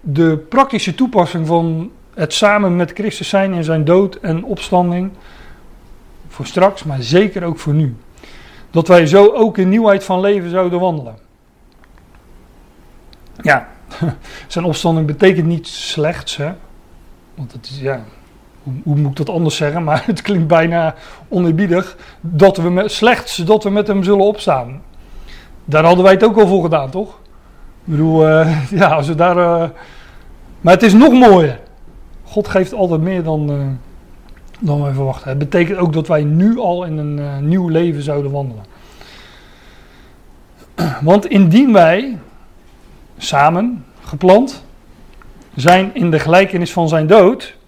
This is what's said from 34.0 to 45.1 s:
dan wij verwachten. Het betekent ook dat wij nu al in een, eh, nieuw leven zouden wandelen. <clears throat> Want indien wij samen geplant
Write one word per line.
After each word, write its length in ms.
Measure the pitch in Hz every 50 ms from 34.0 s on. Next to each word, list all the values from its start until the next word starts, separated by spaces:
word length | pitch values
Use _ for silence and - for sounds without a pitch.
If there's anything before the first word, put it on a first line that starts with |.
| - - - - - - - - - - - -
dan 220 | 240 170 147 147 143
wij 100 | 143 135
verwachten. 360 | 135 139 135 127 - - 139
Het 100 | 131 139
betekent 400 | 147 139 - 175 175 160 202 190
ook 140 | 180 170 147
dat 160 | 160 151 -
wij 160 | 170 151 151
nu 340 | 147 151 165 185 214 233 240
al 260 | 190 180 175 175 180
in 140 | 170 156 156
een, 200 | 147 147 147 143
eh, 200 | 143 143 139 139
nieuw 300 | 139 151 170 190 180 170
leven 340 | 156 160 170 175 160 143 143
zouden 280 | 147 147 143 143 139
wandelen. 340 | 139 143 139 131 113 107 101 - - - - - - - - - - - - - - - - - - - - - - - - - - - - - - - - - - - - _ - _ - - -
<clears throat> 260 | - 170 165 131 - 143
Want 240 | 156 185 208 202
indien 460 | - 277 202 196 170 160 226 285 269 226
wij 460 | 196 170 160 170 190 254 277 240 170 - - - - - - - - _ _ - - - - - - - - - -
samen 640 | - - - 143 143 151 165 180 214 247 247 190 139 - _ -
geplant 640 | - - - 143 - 180 185 214 262 262 - - - - - - _ _ - - - -